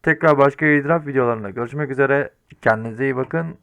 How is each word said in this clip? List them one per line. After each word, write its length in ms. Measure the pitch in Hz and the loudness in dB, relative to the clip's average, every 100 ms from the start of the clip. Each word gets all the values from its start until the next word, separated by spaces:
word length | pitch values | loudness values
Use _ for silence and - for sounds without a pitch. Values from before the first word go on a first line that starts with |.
Tekrar 340 | - 156 160 143 | 0 2 4 6
başka 280 | 139 - | 4 4
itiraf 420 | 156 147 143 165 147 | 2 2 2 -2 0
videolarında 420 | 131 120 113 101 | 0 0 -2 -6
görüşmek 420 | 107 120 143 143 | -8 -8 -6 -6
üzere. 400 | 131 135 143 135 _ _ - | -2 0 0 -2 _ _ -2
Kendinize 420 | 120 110 113 110 | 0 0 -4 -4
iyi 120 | 135 | -4
bakın. 420 | 127 131 165 165 170 | -2 -4 -6 -6 -12